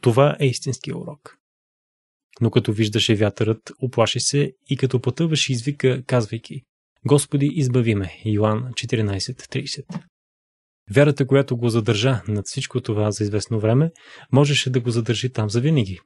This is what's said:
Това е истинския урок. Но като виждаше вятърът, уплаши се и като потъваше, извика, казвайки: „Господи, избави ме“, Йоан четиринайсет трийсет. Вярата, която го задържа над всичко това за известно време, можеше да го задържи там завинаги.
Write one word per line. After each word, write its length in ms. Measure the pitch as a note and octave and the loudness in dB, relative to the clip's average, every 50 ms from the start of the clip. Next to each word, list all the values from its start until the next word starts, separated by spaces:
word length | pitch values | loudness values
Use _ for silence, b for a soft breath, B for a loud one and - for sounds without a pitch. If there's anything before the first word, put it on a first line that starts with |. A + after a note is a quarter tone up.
Това 360 | - B2+ A2+ A#2+ C#3 D3 D3 - | 4 4 6 6 4 4 4 2
е 60 | D3+ | 0
истинския 520 | C3 A#2+ - - C3+ B2 - - - - E2+ | 0 0 -2 -6 -6 -8 -8 -8 -10 -10 -10
урок. 380 | F2 F2 - _ _ - - _ _ _ _ _ _ _ _ _ _ _ _ _ _ _ _ _ _ _ _ - | -10 -14 -16 _ _ -20 -20 _ _ _ _ _ _ _ _ _ _ _ _ _ _ _ _ _ _ _ _ 0
Но 100 | A2+ A2 | 0 2
като 220 | - B2 G#2+ - | 2 2 2 2
виждаше 420 | G#2+ G#2 A2+ G#2 G#2 A#2 - - A2+ | 0 0 0 0 0 0 2 2 2
вятърът, 580 | G2+ G#2+ G#2 - - A2+ G#2+ A2+ - _ - - _ | 2 2 0 0 0 -2 -2 -2 -4 _ -20 -12 _
уплаши 380 | - B2+ - - - - - A#2+ | -8 -6 0 0 0 0 0 -2
се 320 | - - - C#3+ C#3+ C3+ - _ _ _ | -4 -2 0 0 -2 -2 -6 _ _ _
и 60 | C#3+ | -4
като 240 | C3 - B2+ - B2 | -2 -2 -2 -2 0
потъваше, 520 | - B2+ - - E3 E3 D#3 - - - | -2 -2 -2 -2 -2 0 0 -2 0 -2
извика, 500 | C3 A#2+ A#2 C#3+ C#3+ C#3+ - C3 B2+ C3 | -2 -2 -2 -4 -4 0 0 0 0 0
казвайки: 600 | B2 - C3 B2 A2 - - A#2 - - D#3 C#3 _ _ _ _ _ _ _ _ _ | -4 0 0 0 0 -2 -8 -12 -10 -12 -14 -14 _ _ _ _ _ _ _ _ _
„Господи, 440 | - C#3+ D3 C#3+ - - C#3+ C#3 D3 - | 2 2 2 2 0 -2 0 0 0 0
избави 400 | E3+ C#3 B2+ B2 B2+ A#2+ A2+ A2 | 0 0 2 2 2 2 2 2
ме“, 180 | G2+ F#2+ E2+ - - - | 0 -2 -4 -8 -8 -4
Йоан 480 | A2 G#2 G#2 G#2+ G#2+ G#2+ G#2+ B2 B2+ A#2 | -2 0 2 2 2 0 0 -4 -6 -8
четиринайсет 680 | - - A#2 - A2+ G#2+ G#2 G2 F#2+ - - B2+ - - - | -8 -6 -4 -2 -2 0 -2 -2 -4 -6 -8 -10 -14 -16 -10
трийсет. 360 | - C3+ C3+ C#3 - - C3 _ E3+ - - _ _ _ _ _ _ _ _ _ _ _ _ _ _ _ _ - | -8 -8 -8 -8 -12 -12 -12 _ -12 -14 -14 _ _ _ _ _ _ _ _ _ _ _ _ _ _ _ _ 0
Вярата, 360 | G2+ C3+ C#3+ D3+ C#3+ - C#3 | 4 4 4 4 4 0 0
която 300 | B2 C3+ C#3 C#3 - B2+ | 2 4 2 2 2 -2
го 120 | A#2+ A#2+ A#2+ | 0 0 2
задържа 540 | A2 A#2 G#2+ A2+ A#2 G#2 A2+ C3+ C3 G#2 - - | 2 2 2 2 0 2 2 2 0 0 -2 -4
над 180 | G#2+ G#2 F#2+ | -4 -4 -4
всичко 340 | - - C#3 C3 - - B2+ | -6 -8 -8 -8 -4 -6 -6
това 300 | A#2+ - A2 G#2 G#2 G#2+ | -4 -2 -2 0 0 -2
за 140 | G2+ - G#2+ | 0 -2 -4
известно 360 | G#2 G#2 G#2 - - A#2 A2 | -2 -2 -4 -4 -2 -4 0
време, 300 | G#2 A2 A#2 C3 D#3 E3 B B B B B B B B | 2 2 4 4 2 0 B B B B B B B B
можеше 380 | - C3 D3 C#3+ C#3+ B2+ - C3 | 4 4 4 4 2 0 0 0
да 100 | B2+ C3 | -2 -2
го 100 | A2+ B2 | 0 0
задържи 420 | A2 A#2+ A#2 A2+ A#2 - - B2+ | -2 -2 0 0 -2 -2 -2 -4
там 180 | - - G#2+ G#2 | -4 -4 -4 -2
завинаги. 480 | G2+ A#2+ B2 D3+ E3 D3 A2 F#2+ F#2 E2+ _ | -2 0 0 2 2 2 0 0 -4 -12 _